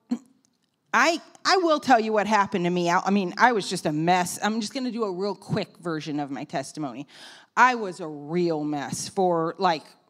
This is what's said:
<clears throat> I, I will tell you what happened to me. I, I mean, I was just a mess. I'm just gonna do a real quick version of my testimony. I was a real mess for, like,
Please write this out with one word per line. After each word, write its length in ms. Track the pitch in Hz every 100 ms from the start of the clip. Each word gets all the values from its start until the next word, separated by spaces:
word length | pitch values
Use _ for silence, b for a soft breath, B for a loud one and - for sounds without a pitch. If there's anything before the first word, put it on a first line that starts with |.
| -
<clears throat> 840 | 240 _ _ _ _ _ _ _
I, 280 | 220 294 339 - - 294
I 120 | 370
will 220 | 339 302
tell 200 | 262 233
you 140 | 220
what 120 | 214 202
happened 400 | 214 202 196 175
to 60 |
me. 180 | 180 170
I, 100 | 180 190
I 60 |
mean, 240 | 202 180 -
I 140 | 247
was 180 | 220 -
just 160 | 180 165
a 60 |
mess. 480 | 151 165 180 180 -
I'm 180 | 208 220
just 140 | 302
gonna 180 | 277 254
do 120 | 220
a 80 | 208
real 240 | 175 202 190
quick 420 | - 220 175 -
version 420 | 175 156 156 151
of 120 | 139
my 120 | 131
testimony. 640 | 147 156 135 156 143 117 147 B B B B -
I 200 | 254 240
was 240 | 196 175
a 80 | 160
real 560 | 147 143 175 170 156
mess 440 | 151 147 127 - -
for, 480 | - 185 170 165 165
like, 240 | 185 156 - _